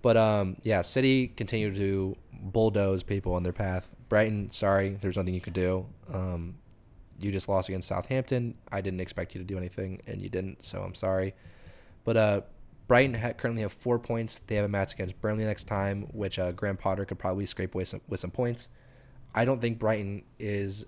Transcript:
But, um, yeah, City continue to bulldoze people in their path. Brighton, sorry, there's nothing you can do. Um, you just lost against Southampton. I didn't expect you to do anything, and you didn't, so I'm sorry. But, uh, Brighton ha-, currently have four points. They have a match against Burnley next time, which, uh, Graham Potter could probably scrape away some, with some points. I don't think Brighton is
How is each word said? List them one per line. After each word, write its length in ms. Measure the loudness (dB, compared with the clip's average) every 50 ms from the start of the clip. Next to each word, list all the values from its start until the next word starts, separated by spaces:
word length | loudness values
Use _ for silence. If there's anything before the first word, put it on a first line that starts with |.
But, 140 | 6 6 8
um, 400 | 8 8 6 6 4 2 0 -2 -4
yeah, 180 | 0 2 2 2
City 480 | 2 2 0 2 4 4 4 4 2 0
continue 460 | -4 -8 -6 -2 -2 0 0 -2 0
to 420 | 0 0 2 2 2 0 -2 -4 -6 -12 -20
bulldoze 680 | -16 -12 -10 -2 2 4 4 6 6 4 4 4 2 0
people 340 | 0 -2 -2 -2 0 0 0
in 60 | 2
their 100 | 0 -2
path. 420 | -2 -2 -2 0 0 -2 -4 -8 -18 -20 -4 2
Brighton, 420 | 4 4 4 4 2 -2 -4 -4
sorry, 460 | -4 0 2 4 4 4 4 2 -2 -2
there's 140 | -2 -2 0 0
nothing 160 | 0 0 0
you 80 | -2
can 100 | -4 -4
do. 340 | -2 0 2 2 2 0 -2 -8 -14 -18 -14 -8
Um, 440 | -6 -4 -2 -2 -4 -4 -6 -8 -10 -14 -18 -20 -20 -20 -20 -20 -20 -20 -20 -20 -14 -6
you 100 | -4 -2
just 180 | -2 -2 -2 2
lost 180 | 0 0 2 0
against 200 | -4 -4 -4 -4
Southampton. 680 | -4 -4 -2 -2 -2 -2 0 0 0 0 0 -2 -6 -10 -12 -6
I 80 | -6 -4
didn't 200 | -4 -2 -4 -4
expect 340 | -6 -6 -6 -8 -8 -6 -8
you 60 | -10
to 20 | -8
do 140 | -6 -4 -4
anything, 420 | -4 -6 -6 -6 -6 -6 -6 -10 -10
and 160 | -10 -10 -8
you 80 | -8 -4
didn't, 340 | -4 -4 -4 -6 -10 -12 -14
so 160 | -10 -10 -8
I'm 140 | -8 -8 -8
sorry. 400 | -2 0 0 2 2 0 -2 -4 -8 -20 -20 -20 -20 -20 -20 -20 -20 -20 -20 -20 -8 _
But, 120 | 2 4
uh, 240 | 6 6 6 4 2 -2 -6 -18 -20 -20 -20 -20 -20 0 4
Brighton 260 | 6 6 6 6 2
ha-, 200 | -2 -2 -4 -4
currently 260 | -2 -2 -2 -2 0
have 100 | -2 -4 -6
four 240 | -4 0 0 0 0
points. 420 | 0 -2 -2 -2 -2 -4 -8 -14 -6
They 100 | -2 0
have 80 | 2 2
a 40 | 2
match 260 | 2 0 0 0 -2
against 260 | -6 -4 -6 -4 -4
Burnley 240 | -2 0 0 2 0
next 200 | 0 -2 -4 -4
time, 400 | -4 -2 0 0 0 -2 -2 -6 -8
which, 260 | -6 -4 -4 -4 -2 -2
uh, 140 | -2 -2
Graham 260 | -2 -2 -2 -2 -2 0
Potter 260 | 0 -2 0 0 -2
could 140 | -6 -6 -4
probably 260 | -2 -2 -2 0 -2
scrape 300 | -4 -4 -4 -4 -4 -2
away 100 | -4 -4
some, 160 | -4 -6 -12 -10 -8
with 120 | -8 -6
some 100 | -6 -6
points. 380 | -4 -2 -2 -2 -2 -4 -10 -18 -20 -20 -20 -20 -20 -20 -20 -20 -20 -20 -20 -4 0
I 100 | 0 2
don't 160 | 2 2 2
think 180 | 0 -2 -2 0
Brighton 440 | 0 0 2 2 -2 -4 -6 -8 -10 -16 -16 -8
is 480 | -4 -2 -2 -2 -2 -4 -6 -8 -12